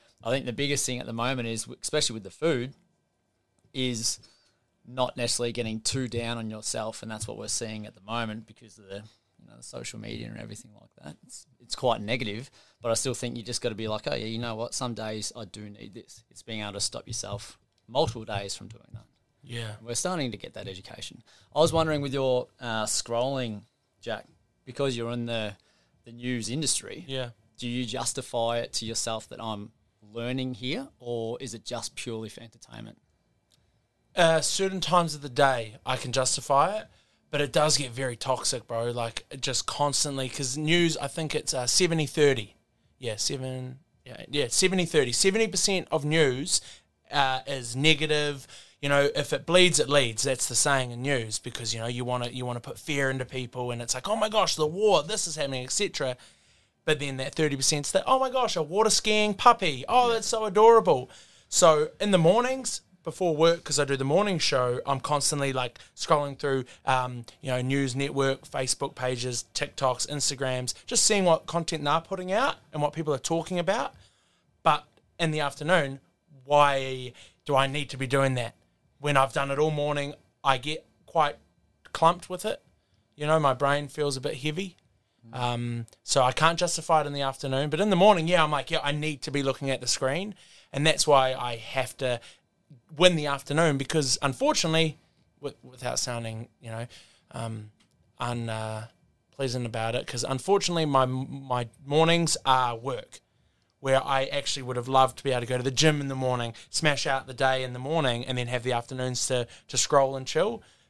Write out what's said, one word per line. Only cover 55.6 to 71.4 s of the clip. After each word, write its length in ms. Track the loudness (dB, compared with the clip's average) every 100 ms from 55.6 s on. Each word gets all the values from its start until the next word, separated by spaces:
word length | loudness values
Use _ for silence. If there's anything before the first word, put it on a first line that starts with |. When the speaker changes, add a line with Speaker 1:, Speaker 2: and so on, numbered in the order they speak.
Speaker 2:
et 80 | -4
cetera. 440 | -2 -2 -2 -6 -6 -12 _ _ _ _ _
But 160 | -2 0
then 160 | -2 -6
that 180 | -6
thirty 220 | -2 0 0
percent's 340 | 0 0 0
that, 140 | 0 2
"Oh 140 | 2
my 100 | 2
gosh, 240 | 0 0
a 80 | 0
water 280 | -2 2 4
skiing 440 | 2 2 2 2
puppy. 500 | 4 6 6 4 -2 2
Oh, 240 | 4 4
that's 160 | 2 0
so 160 | -2
adorable." 640 | 2 8 10 10 8 4 0 -14 -20 _ _
So 420 | 6 8 8 2 -2
in 120 | 2
the 60 | 6
mornings 640 | 6 6 4 -2 -6 -8 -12 _
before 340 | -12 -2 0 4
work, 260 | 6 4
'cause 140 | 0 0
I 60 |
do 140 | 0 0
the 60 |
morning 340 | 2 4 4 0
show, 420 | 2 2 2 0 -2
I'm 120 | -2
constantly, 540 | 0 0 0 0 0
like, 260 | -2 -4 -8 -20
scrolling 440 | -8 2 2 2 -4
through, 260 | -2 -2 -4 -6 -2
um, 400 | 0 -2 -8 -14 -12
you 80 | -4
know, 100 | -2
News 340 | 0 0 0
Network, 540 | -2 -4 0 0 -2 -6
Facebook 460 | -4 -4 -2 -6
pages, 500 | -6 -4 -4 -4 -6 -8
TikToks, 540 | -6 -6 -2 -2 -2 -4
Instagrams, 640 | -4 -4 -2 -4 -4 -4 -8 -4
just 180 | 2
seeing 200 | 4 4 4
what 180 | 4